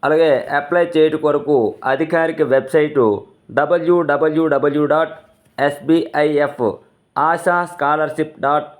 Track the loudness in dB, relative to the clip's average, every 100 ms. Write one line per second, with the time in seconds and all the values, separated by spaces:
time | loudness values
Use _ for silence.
0 | 0 2 4 2 0 -4 -2 0 0 2
1 | 2 2 0 0 2 2 2 -2 -4 -2
2 | 0 0 0 0 2 2 2 0 2 2
3 | 2 0 -6 _ _ -4 0 0 2 0
4 | 2 0 0 0 0 0 0 0 0 0
5 | -2 -6 _ _ _ -2 -2 -2 0 0
6 | 0 -2 0 2 -2 -2 -4 -4 _ _
7 | _ -2 -2 0 0 -2 -2 -4 -2 -2
8 | -2 -4 -6 -4 -2 -2 -4 -18